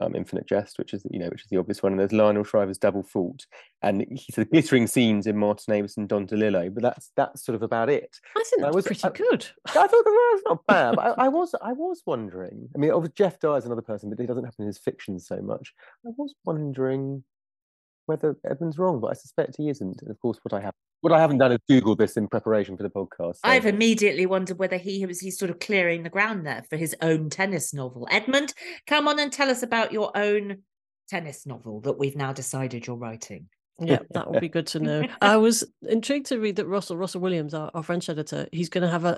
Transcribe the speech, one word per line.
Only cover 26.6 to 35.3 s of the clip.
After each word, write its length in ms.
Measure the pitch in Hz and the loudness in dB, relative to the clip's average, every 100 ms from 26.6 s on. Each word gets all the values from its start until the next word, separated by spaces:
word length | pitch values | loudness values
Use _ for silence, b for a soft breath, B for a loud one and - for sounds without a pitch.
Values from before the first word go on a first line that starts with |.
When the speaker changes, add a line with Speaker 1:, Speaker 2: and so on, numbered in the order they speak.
| - | -8
Speaker 3:
for 80 | 156 | -6
his 180 | 160 - | -6 -2
own 280 | 160 160 156 | 2 2 0
tennis 440 | - 196 175 - | -2 -2 -2 -6
novel. 340 | 143 127 127 123 | -8 -10 -10 -2
Edmund, 420 | 202 220 277 294 - B B B | -2 2 0 0 -6 B B B
come 220 | 294 294 | 0 2
on 100 | 294 | 0
and 120 | 285 | -2
tell 180 | 277 277 | 0 0
us 140 | 254 | 0
about 280 | 240 226 220 | 0 0 0
your 180 | 220 208 202 | -2 -2 0
own 420 | 208 208 202 196 _ _ _ _ - | 0 0 -2 -10 _ _ _ _ -10
tennis 360 | 190 156 - 143 | -8 -8 -12 -12
novel 340 | 117 113 107 | -12 -12 -8
that 160 | 131 - | -4 -2
we've 180 | 139 143 | -2 -2
now 160 | 135 | -4
decided 520 | 135 131 135 131 120 120 | -6 -6 -6 -6 -6 -10
you're 100 | 120 | -10
writing. 500 | 117 113 - 95 - _ _ - | -10 -12 -14 -16 -20 _ _ -4
Speaker 2:
Yeah, 160 | 165 139 - | 2 2 0
that 180 | - - | -8 -2
would 120 | - | -2
be 80 | 165 | -2
good 180 | 165 160 | -4 -4
to 120 | 160 | -4
know. 280 | 151 151 - | -2 -2 -4
Speaker 3:
<laughs> 80 | - | 2
Speaker 2:
I 160 | 202 | 6